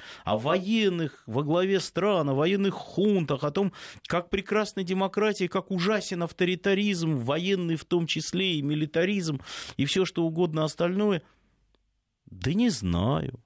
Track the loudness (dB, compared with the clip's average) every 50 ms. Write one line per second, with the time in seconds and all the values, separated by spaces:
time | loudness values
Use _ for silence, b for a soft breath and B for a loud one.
0 | B B B B B -2 -2 0 0 0 0 0 0 0 0 2 2 2 2 0
1 | -2 -4 -6 -10 -12 -6 -4 -2 0 0 2 2 2 2 2 0 0 -2 -4 -2
2 | 0 2 2 2 2 0 2 2 2 2 2 2 2 0 -2 -4 -8 -8 -2 0
3 | 2 4 4 4 2 0 -2 -2 -2 -2 0 0 0 0 B B B B B B
4 | B -4 -2 -2 -2 -2 -2 -4 -2 0 0 0 0 0 -2 -6 -4 -2 0 0
5 | 0 0 0 2 2 2 2 0 -2 -2 -2 -2 -2 -2 -2 0 2 2 0 0
6 | -2 -4 -4 -4 -4 -4 -2 0 0 2 2 0 2 2 2 2 2 2 0 0
7 | 0 0 0 0 0 0 0 0 0 0 0 0 0 0 -2 -2 -2 0 0 2
8 | 2 0 -2 -4 -4 -4 -2 0 0 0 0 0 0 0 0 0 -2 -2 0 0
9 | 2 2 2 0 0 -2 -4 -4 B B B B B B B B -2 0 2 2
10 | 2 0 0 0 0 0 2 2 0 0 2 0 -2 -2 -2 -2 -2 0 0 2
11 | 2 2 2 0 -2 b b b b b b b b _ _ _ _ _ _ _
12 | _ _ _ _ _ -20 -12 -6 -2 0 2 2 2 2 2 0 0 0 0 2
13 | 2 2 0 0 -2 -6 -8 -10 _